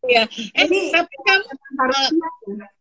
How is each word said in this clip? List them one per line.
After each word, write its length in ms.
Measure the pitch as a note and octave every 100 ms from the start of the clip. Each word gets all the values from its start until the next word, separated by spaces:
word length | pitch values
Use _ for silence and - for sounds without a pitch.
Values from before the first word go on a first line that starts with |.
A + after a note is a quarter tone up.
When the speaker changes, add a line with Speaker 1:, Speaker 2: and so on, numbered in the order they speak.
Speaker 1:
Iya. 180 | B3+ A#3+ A3
Eh, 360 | - G#3+ -
Speaker 2:
Jadi, 140 | F4+ F#4+ F4+
Speaker 1:
tapi 220 | E4+ E4 -
kamu, 200 | - F#4+ - C4+ - C4
Speaker 2:
harus 160 | C4 C4+
Speaker 1:
eh, 120 | C4+
Speaker 2:
siap, 220 | D#4+ - B5
ya. 220 | A4 G#3 - _